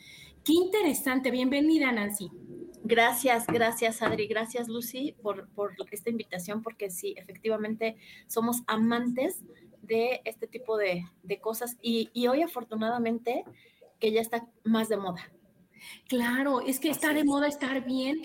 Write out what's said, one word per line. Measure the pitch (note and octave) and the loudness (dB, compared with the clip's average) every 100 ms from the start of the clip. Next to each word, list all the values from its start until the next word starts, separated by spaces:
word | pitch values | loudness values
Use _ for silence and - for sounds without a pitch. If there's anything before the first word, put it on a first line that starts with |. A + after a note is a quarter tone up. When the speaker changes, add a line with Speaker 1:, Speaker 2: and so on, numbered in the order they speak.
| - - - - | -20 -20 -20 -6
Speaker 1:
Qué | - | 4
interesante. | E4+ F#4 G#4+ F4 - C4+ C4 C4 | 4 4 2 2 2 0 2 2
Bienvenida, | B3+ B3+ C#4+ D4+ D#4 C4 | 2 2 4 4 4 4
Nancy. | A3+ G3+ G#3 E3+ - - - - - | 2 -2 -4 -8 -12 -16 -14 -14 -8
Speaker 2:
Gracias, | G#3+ A3+ A#3+ B3 C4 A#3 A3+ | 2 6 6 4 2 2 2
gracias, | A3+ A3+ A3+ A3+ A3+ | 2 2 2 -2 0
Adri. | G#3+ A3 G#3 | -2 0 -2
Gracias, | G#3+ A3+ A#3+ A3+ | -2 -2 -4 -6
Lucy, | A#3 A#3 B3+ D4 - | -6 -8 -6 -8 -6
por, | G#3 F#3+ - | -6 -6 -8
por | - G3+ F3+ - | -6 -6 -6 -10
esta | G#3 A#3+ | -6 -4
invitación, | A#3 - F3+ F3 G#3+ | -4 -4 -8 -6 -6
porque | A3 - G3 | -6 -8 -8
sí, | F3+ G3+ - | -6 -8 -8
efectivamente, | - F#3 A3 G#3+ G#3+ A3 A3+ A3 - - - | -14 -6 -2 -2 -2 -2 -4 -4 -20 -20 -6
somos | A3+ A3+ A#3+ - | -2 0 -2 -2
amantes | A3 A3+ A#3+ B3 B3 D#4+ - - - - - | 2 2 2 0 0 -2 -4 -14 -20 -20 -16
de | G3+ A3+ A#3+ B3 | -2 0 0 -2
este | A3+ - A3 | -8 -10 -12
tipo | A#3 A3 G#3+ | -10 -4 0
de, | G3 F3+ F3 _ | 0 0 -6 _
de | F#3 G3+ | -8 -6
cosas | A3 A3+ A#3+ - | -4 -4 -6 -6
y, | A#3 A3+ A3 | -2 -2 -2
y | A#3+ A#3+ | 0 2
hoy, | C#4 | 2
afortunadamente, | E4+ B3 - A3 A3 A#3+ A3+ A#3 A#3 C#4+ - - - _ - - | 0 -4 -6 -2 -2 0 0 -2 -2 -4 -6 -18 -20 _ -18 -2
que | A3 | 2
ya | A3 | 2
está | A3+ A#3 A#3 _ | 0 -6 -8 _
más | A3 A3 A3 | 2 2 2
de | G3+ | 0
moda. | F#3+ F3 - _ _ _ _ - - - - | -2 -6 -10 _ _ _ _ -20 -20 -16 -4
Speaker 1:
Claro, | B3 A#3+ B3 C#4+ B3 | 0 0 2 2 2
es | - C4 | 0 0
que | D#4 | 0
está | - D#4 | 2 2
Speaker 2:
Así | D4+ | 4
Speaker 1:
de | |
Speaker 2:
es. | C#4+ | 4
Speaker 1:
moda | C#4 D4 | 4 2
estar | C#4+ C4 C4+ B3 | 0 -2 -2 -2
bien, | C4 C4 D#4+ | -2 0 -2